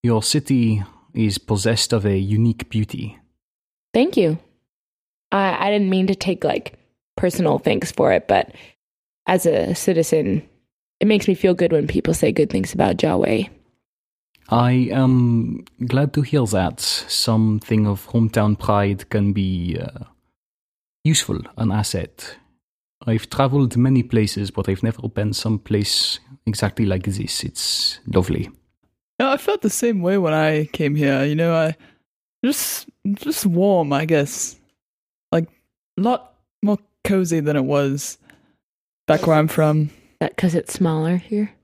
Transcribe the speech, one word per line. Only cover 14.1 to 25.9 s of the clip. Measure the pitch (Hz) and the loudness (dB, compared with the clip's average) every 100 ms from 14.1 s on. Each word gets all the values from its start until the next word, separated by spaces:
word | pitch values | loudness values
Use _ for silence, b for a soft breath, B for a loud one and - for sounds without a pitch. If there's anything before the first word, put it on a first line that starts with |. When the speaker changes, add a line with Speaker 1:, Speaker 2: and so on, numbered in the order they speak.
| _ _ _ - | _ _ _ -2
Speaker 1:
I | 113 123 127 127 | 2 4 2 2
am | 135 131 127 120 117 113 117 - _ 123 | 2 2 4 4 2 0 -6 -12 _ -4
glad | 127 147 | 0 0
to | 151 | -2
hear | 139 151 113 | 0 0 0
that. | 98 90 - | 0 0 -2
Something | - - - - - 110 110 107 - 110 104 | -6 -6 -6 -4 0 2 2 0 0 2 2
of | 98 - | -2 -2
hometown | 120 113 117 104 104 | 0 2 2 0 0
pride | - 104 101 98 - | 0 2 2 -2 -4
can | 107 101 | -2 0
be, | 101 95 92 87 80 | 0 -2 -2 -4 -6
uh, | 85 - - _ _ _ _ _ _ _ _ _ | -8 -12 -18 _ _ _ _ _ _ _ _ _
useful, | 156 156 - - - - | 0 0 0 -6 -8 -4
an | 110 | -2
asset. | 104 101 92 - - - - _ _ _ _ _ _ - | 0 -2 -4 -8 -12 -20 -20 _ _ _ _ _ _ -2
I've | 110 - | -2 -2
traveled | - 139 139 127 120 | -2 0 2 2 2
many | 127 135 | 2 2
places, | 120 113 104 - 98 | 2 0 0 -2 -6
but | - 98 | -4 -4
I've | 95 | -2
never | 110 - 113 | -2 -4 -8
been | 107 107 | -4 -4
someplace | 101 110 104 - 107 101 | -4 -4 -4 -2 -2 0